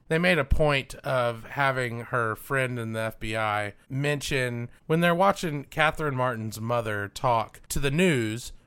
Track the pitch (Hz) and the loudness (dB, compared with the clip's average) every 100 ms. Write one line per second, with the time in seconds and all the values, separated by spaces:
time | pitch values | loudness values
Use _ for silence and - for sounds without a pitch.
0 | - 160 180 170 135 - 151 139 120 - | -2 2 4 2 4 4 4 2 -2 -8
1 | 143 131 120 113 110 139 139 131 123 117 | -2 0 0 -2 -6 0 2 2 -2 -4
2 | 117 127 113 107 - 135 127 123 113 113 | -4 -2 -2 -2 -4 -2 -2 -2 -4 -4
3 | 113 - 110 110 110 104 104 - - 131 | -4 -6 -4 -2 0 0 -4 -8 -8 -4
4 | 147 147 - 139 127 120 117 - - 165 | -2 -2 -2 -2 -2 -4 -8 -10 0 2
5 | 170 170 196 196 175 147 - - 156 156 | 4 4 4 2 -2 -6 -4 0 2 2
6 | 151 127 127 113 110 104 113 120 110 104 | -2 0 0 -2 -6 -6 -2 -2 -2 -4
7 | 101 - 135 117 104 - - - 139 147 | -6 -2 2 2 0 -8 -6 -2 0 4
8 | 185 139 110 113 - - | 4 4 0 -4 -10 -16